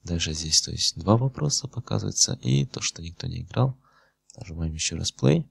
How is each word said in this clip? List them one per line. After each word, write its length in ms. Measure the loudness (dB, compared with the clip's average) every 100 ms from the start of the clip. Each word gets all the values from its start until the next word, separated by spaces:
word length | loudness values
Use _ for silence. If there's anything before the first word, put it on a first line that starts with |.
Дальше 320 | -4 -2 -2
здесь, 260 | -4 0 0
то 100 | 0
есть, 280 | -2 -2 -2
два 180 | 4 6
вопроса 500 | 4 0 -2 -2 -4
показываются. 680 | -10 -4 -4 -2 0 0 0
И 240 | 2 2 2
то, 140 | -4
что 220 | -6 -6
никто 240 | -12 -8 -8
не 160 | -6
играл. 360 | -6 0 0 0 _ _ _ _ _ -18
Нажимаем 360 | -12 -6 -4
еще 240 | -2 -4 -2
раз 160 | -6
play. 360 | 2 4 4 2